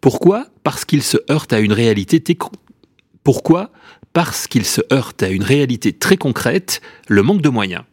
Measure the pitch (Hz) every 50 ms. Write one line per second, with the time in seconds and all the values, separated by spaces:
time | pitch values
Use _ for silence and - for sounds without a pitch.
0 | - 131 - - - 175 196 226 285 - _ _ _ 156 - - - - - 143
1 | 127 - - 131 - - 151 156 - - 123 110 107 104 104 101 117 113 107 104
2 | 95 - - 160 - - 170 - - - - - _ _ - _ _ _ _ _
3 | _ _ _ _ _ - 131 - - - 165 175 196 - _ _ _ - - _
4 | - _ _ 165 170 - - - - - - 123 101 - - - - - 160 135
5 | 120 - - - 104 92 95 95 101 95 135 147 143 127 123 107 - 110 87 _
6 | - - 190 - - 143 117 - - 123 143 196 - - - - - - - -
7 | _ - 110 101 98 135 208 202 147 151 135 110 101 95 87 85 - _